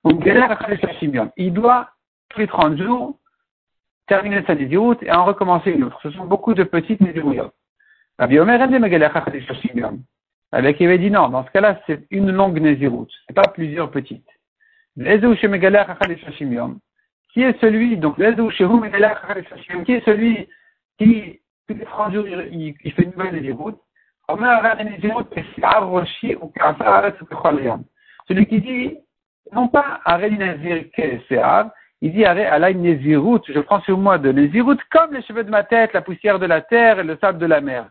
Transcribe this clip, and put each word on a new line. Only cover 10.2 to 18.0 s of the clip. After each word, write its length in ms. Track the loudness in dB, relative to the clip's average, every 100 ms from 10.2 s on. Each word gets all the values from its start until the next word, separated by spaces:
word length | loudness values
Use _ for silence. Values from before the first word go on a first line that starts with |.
| _ _ _
Rabbi 140 | 0 0
Akiva 300 | 2 2 4
dit 120 | 2
non, 180 | 2 2
dans 160 | -2
ce 60 | -2
cas-là, 300 | 2 2 0 -8
c'est 200 | -10 -6
une 200 | -2 0
longue 300 | 2 0 2
Nézirut, 480 | 2 2 0 -2 -10 -18 -4
c'est 80 |
pas 140 | 0 0
plusieurs 420 | 0 -8 -6 -6
petites. 380 | -8 -10 -18 _ _ _ _ _ _ _ -8
L'Ezeu 380 | 0 2 4 2
shemegalech 520 | 0 2 2 2 0
achad 200 | -4 -6
leshloshim 440 | -6 -12 -10 -6
yom. 260 | -6 -6 -10 _ _ _ _ _
Qui 100 | 0
est 160 | 0 4
celui, 360 | 2 4 0
donc, 220 | 0